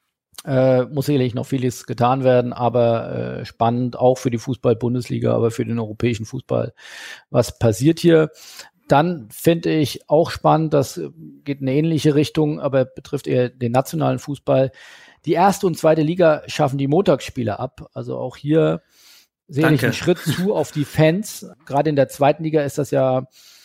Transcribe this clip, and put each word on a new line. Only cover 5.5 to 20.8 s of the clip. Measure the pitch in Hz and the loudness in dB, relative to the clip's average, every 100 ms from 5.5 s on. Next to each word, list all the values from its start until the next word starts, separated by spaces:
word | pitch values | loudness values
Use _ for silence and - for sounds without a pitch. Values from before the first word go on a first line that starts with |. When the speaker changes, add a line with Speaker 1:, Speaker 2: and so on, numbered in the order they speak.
| 113 | -2
Speaker 1:
den | 113 117 | -4 -4
europäischen | 107 107 120 107 110 | -6 -4 -2 -2 -6
Fußball. | 131 - 123 117 - - - - - _ | -12 -4 -2 -4 -8 -20 -20 -18 -20 _
Was | 135 117 - | 0 0 0
passiert | 117 98 143 165 | 0 2 0 2
hier? | 170 160 156 - - - - _ - | 4 4 2 -4 -20 -20 -20 _ 0
Dann | 143 170 170 107 | 2 2 -2 -10
finde | - - 170 165 | -2 0 0 0
ich | 156 139 - - | 0 0 -4 0
auch | 151 165 | 2 2
spannend, | - 156 156 156 | 0 2 2 2
das | 151 135 - 147 165 160 - - | 0 0 -4 -12 -12 -20 -14 -10
geht | 139 | -6
in | 135 | -2
eine | 139 | 0
ähnliche | 165 160 151 143 | 0 2 2 2
Richtung, | 143 - 151 151 | 0 0 -2 -2
aber | 143 135 | -2 0
betrifft | 127 - - 139 - | 0 -4 -10 -8 -2
eher | 131 123 | -2 -2
den | - 120 | -4 -2
nationalen | 127 - 165 131 131 | 0 -2 -2 -2 -2
Fußball. | - 139 - 135 135 - - - - _ - | -6 -8 0 2 0 -4 -20 -20 -20 _ -2
Die | |
erste | 165 196 185 190 | 2 2 2 -2
und | 160 | 0
zweite | 156 160 | 2 2
Liga | 156 180 160 151 - | 2 2 2 2 -2
schaffen | - 147 139 | -2 -2 0
die | 139 | 0
Montagsspiele | 156 202 139 - - 113 - | 2 2 0 -2 -8 -6 -6
ab. | 127 - 151 | -8 -12 -16
Also | - 120 127 | -14 -10 -8
auch | 127 - | -8 -8
hier | 143 160 156 165 - _ _ - _ _ _ | 0 2 2 0 -8 _ _ -20 _ _ _
sehe | 139 | 0
ich | 135 | 2
Speaker 2:
Danke. | 147 120 | 4 2
Speaker 1:
einen | |
Schritt | 110 160 180 | 0 -2 -2
zu | 165 151 185 | -2 -2 -2
auf | 190 143 | -2 -2
die | 151 | -4